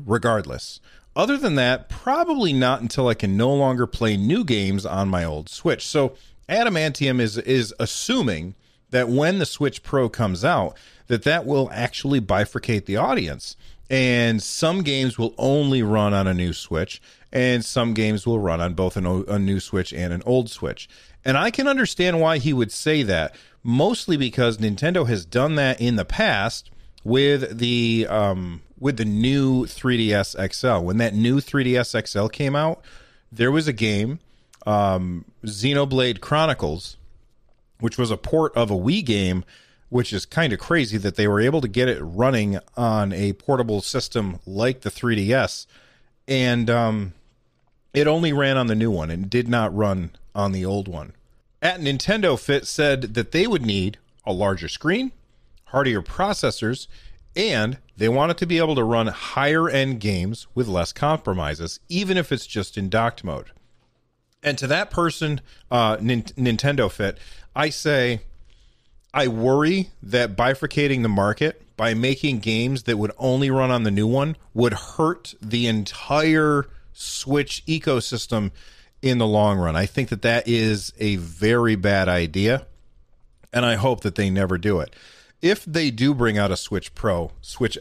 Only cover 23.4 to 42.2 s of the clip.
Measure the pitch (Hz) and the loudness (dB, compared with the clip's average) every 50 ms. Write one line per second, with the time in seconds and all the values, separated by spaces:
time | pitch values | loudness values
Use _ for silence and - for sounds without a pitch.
23.4 | - - _ _ - 120 120 127 156 208 247 - - - 170 143 135 120 - - | -20 -20 _ _ -2 0 2 4 4 2 2 0 -2 -2 0 0 0 -2 0 2
24.4 | 123 117 110 107 110 107 104 92 143 165 180 185 139 117 117 95 85 82 - 123 | 2 2 2 0 0 -2 0 0 0 0 0 2 2 0 0 -2 -4 -2 0 0
25.4 | 131 156 156 147 139 131 131 - 120 123 120 208 175 - - - 220 202 131 101 | 0 2 2 2 2 0 0 0 0 0 0 0 -2 -2 -2 0 0 2 2 0
26.4 | 98 117 - - - - - - - - - - - 107 120 135 139 143 143 135 | 0 -2 -4 -6 -12 -16 -20 -20 -20 -20 -20 -10 -4 0 2 4 4 4 4 2
27.4 | 131 76 107 117 120 120 120 120 117 117 113 113 110 - - 107 104 101 95 92 | 0 -4 -6 -4 -2 0 2 2 2 2 2 2 0 0 0 2 2 2 0 -2
28.4 | 90 87 85 82 - - - - 123 139 135 113 113 107 101 107 117 131 139 143 | -4 -6 -8 -12 -14 -18 -12 -4 -4 -2 -2 0 -2 -2 0 0 2 2 2 2
29.4 | 135 131 131 127 117 - - - - 127 123 117 113 107 104 101 95 - - - | 2 2 2 0 0 -4 -6 -4 0 0 2 2 2 2 2 2 0 -2 -4 -4
30.4 | 98 95 - - - 127 113 90 87 87 95 113 117 113 98 104 113 120 131 139 | -4 -4 -4 -2 0 2 2 2 2 0 0 2 0 2 2 2 2 4 2 2
31.4 | - - - 139 131 127 123 123 120 - - 117 107 - - 104 104 117 - - | 0 0 0 0 2 2 2 2 0 0 -2 -4 -4 -2 -2 -2 -2 -2 -2 -2
32.4 | - 135 147 147 156 160 170 - - - - - - - _ _ _ _ 113 110 | -2 -2 0 0 0 0 -2 -4 -10 -18 -20 -20 -20 -20 _ _ _ _ -2 0
33.4 | 117 127 143 160 156 151 127 101 113 110 104 101 107 120 147 165 - - _ _ | 2 4 4 2 2 0 0 0 0 0 2 0 0 -2 -4 -8 -12 -18 _ _
34.4 | _ _ - - - 107 107 104 101 98 92 92 92 90 87 85 - - - - | _ _ -20 -8 -2 0 2 4 4 2 2 0 0 -2 -4 -6 -10 -14 -18 -12
35.4 | - 107 101 98 110 139 143 143 143 139 131 131 127 123 113 98 - - 147 151 | -10 -10 -6 -2 0 0 2 2 2 2 2 0 0 0 -2 -4 -4 -2 0 2
36.4 | 160 160 127 - - 76 76 - - - - - - - - - _ _ _ _ | 2 2 0 0 -2 -4 -4 -6 -10 -14 -18 -20 -20 -20 -20 -20 _ _ _ _
37.4 | _ _ _ _ _ _ _ _ 113 113 - - 123 113 110 - - - - 160 | _ _ _ _ _ _ _ _ -4 -4 -2 0 0 0 -2 -4 -2 0 2 2
38.4 | 160 - - 117 117 101 104 92 90 123 175 214 180 123 107 101 98 92 90 92 | 2 2 2 0 0 2 0 0 2 2 0 0 0 0 0 2 2 2 0 -2
39.4 | 87 - - - _ _ _ _ _ - 120 123 117 - 107 95 - - - 160 | -4 -6 -14 -20 _ _ _ _ _ -4 -2 -2 -2 -2 -4 -6 -6 -4 -2 0
40.4 | 165 139 104 - - - 170 165 131 101 104 107 95 101 - - 104 104 101 104 | 0 0 -2 -4 -2 0 0 0 2 0 -2 -2 -2 -2 0 2 2 2 4 4
41.4 | 113 131 151 160 135 107 95 123 127 127 110 67 71 82 85 98 | 2 2 2 0 -2 -2 0 0 2 2 0 -2 -6 -6 -2 0